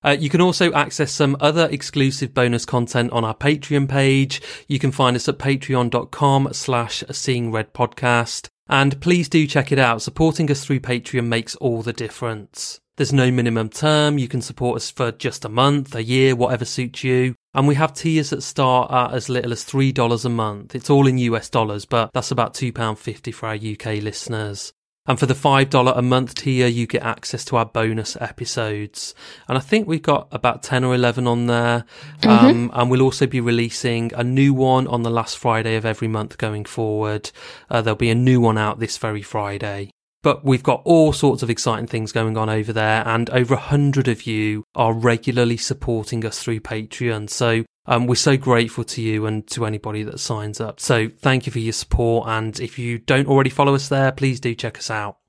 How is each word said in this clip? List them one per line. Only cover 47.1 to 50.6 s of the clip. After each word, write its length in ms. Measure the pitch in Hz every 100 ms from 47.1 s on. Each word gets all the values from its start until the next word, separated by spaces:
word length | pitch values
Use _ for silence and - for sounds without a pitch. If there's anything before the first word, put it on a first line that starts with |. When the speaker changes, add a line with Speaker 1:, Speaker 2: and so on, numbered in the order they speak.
| 110 107
Speaker 1:
So, 360 | - 120 113 113 _ -
um, 200 | 120 120
we're 80 |
so 220 | 120 - 135
grateful 480 | 135 120 117 -
to 180 | 113 -
you 240 | 110 107 107
and 180 | 110 107
to 180 | - 113
anybody 380 | 107 107 107
that 160 | 107 -
signs 400 | - 110 107 107